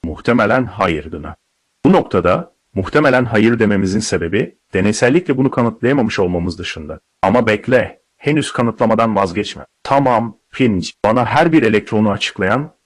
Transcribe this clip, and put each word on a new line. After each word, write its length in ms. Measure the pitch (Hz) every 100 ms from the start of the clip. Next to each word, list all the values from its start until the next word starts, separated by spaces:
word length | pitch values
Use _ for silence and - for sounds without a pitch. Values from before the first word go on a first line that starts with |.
Muhtemelen 600 | 82 80 - 120 104 127
hayır, 480 | 117 101 95 78 78
Dına. 240 | 76 78 - _ _ _ _ 143
Bu 60 |
noktada 600 | 185 - 95 87 98 175 _ _
muhtemelen 500 | 98 92 151 151 127
hayır 340 | 120 113 110 117
dememizin 420 | 107 101 95 101
sebebi 580 | - 90 85 98 - _ _
deneysellikle 640 | 95 101 107 123 156 180 135
bunu 140 | 139
kanıtlayamamış 680 | - 117 113 117 143 110 -
olmamız 400 | 92 87 87 82
dışında. 420 | 87 - 76 78 _ _
Ama 240 | 98 120 110
bekle, 540 | 107 117 123 - - _ _
henüz 360 | - 151 135
kanıtlamadan 640 | - 117 110 113 113 117 101
vazgeçme. 500 | 98 92 98 - 67 _
Tamam, 560 | - 139 135 117 117 - _
Finch, 400 | - 127 95 82 _
bana 220 | 104 120 117
her 260 | 147 170
bir 100 | 160
elektronu 480 | 110 107 - 110 107
açıklayan 640 | 98 - - 95 120 156 _